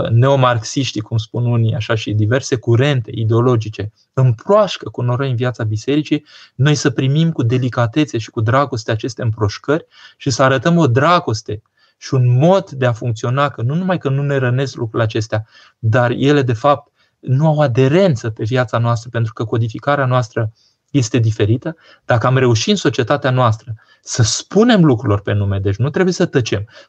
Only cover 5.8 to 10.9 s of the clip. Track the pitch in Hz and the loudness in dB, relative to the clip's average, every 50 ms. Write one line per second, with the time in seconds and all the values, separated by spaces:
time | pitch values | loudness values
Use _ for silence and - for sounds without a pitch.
5.8 | - - 143 151 147 - 156 147 - _ - - - - _ - 131 151 147 143 | -4 -2 -2 -2 0 -2 -4 -4 -4 _ -20 -20 -20 -14 _ 0 2 2 2 2
6.8 | - - 117 - 135 131 139 151 165 165 160 - 131 113 123 127 123 123 - 127 | 0 -2 0 0 0 0 2 2 2 0 0 0 -2 0 0 0 -2 -2 -2 -2
7.8 | 120 110 - 151 151 147 - 117 110 - - 120 110 113 120 135 143 120 - 113 | -2 0 0 0 -2 0 -2 -8 -8 -6 -6 -4 -2 0 2 0 0 0 -4 -8
8.8 | - - 117 110 - - - - 120 110 110 117 110 98 - - - - 143 165 | -6 -4 -6 -4 -4 -8 -8 -6 -6 -4 -4 -2 -4 -4 -4 -6 -4 -2 -2 -2
9.8 | - _ _ - - - _ - - 143 120 - 135 131 135 131 - 170 170 170 | -2 _ _ -20 -20 -20 _ -8 -6 -4 0 2 2 2 2 2 2 2 2 4
10.8 | 160 131 | 4 4